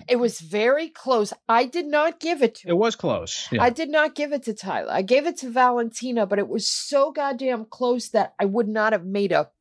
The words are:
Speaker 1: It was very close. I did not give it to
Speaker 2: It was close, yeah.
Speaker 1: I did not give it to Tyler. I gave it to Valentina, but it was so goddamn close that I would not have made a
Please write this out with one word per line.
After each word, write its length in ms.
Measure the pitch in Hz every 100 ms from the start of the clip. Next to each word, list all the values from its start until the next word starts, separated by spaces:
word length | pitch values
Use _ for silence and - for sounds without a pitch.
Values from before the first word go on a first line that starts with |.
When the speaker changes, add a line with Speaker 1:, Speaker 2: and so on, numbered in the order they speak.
| -
Speaker 1:
It 80 | 247
was 240 | 240 -
very 500 | 165 208 233 285 330
close. 420 | - 262 247 202 - -
I 160 | 226
did 220 | 262 349 294
not 340 | 294 320 320
give 220 | 320 320
it 140 | 247 -
to 120 | 180
Speaker 2:
It 80 | 175
was 200 | 226 220
close, 520 | 165 104 82 - -
yeah. 120 | 120
Speaker 1:
I 80 | 247
did 180 | 247 320
not 260 | 302 302
give 180 | 294 294
it 100 | 285
to 100 | -
Tyler. 400 | 214 190 123 78
I 80 | 127
gave 260 | 190 254 311
it 120 | 349
to 100 | 254
Valentina, 760 | 240 247 240 233 - 247 233 196
but 120 | 202
it 100 | -
was 200 | 220 -
so 440 | - - 285 294
goddamn 520 | 294 277 254 262 233
close 460 | 220 - 247 247 -
that 240 | 220 - -
I 60 |
would 240 | 202 214 214
not 240 | 214 214
have 140 | 208 180
made 260 | 202 202
a 160 | 156 147 _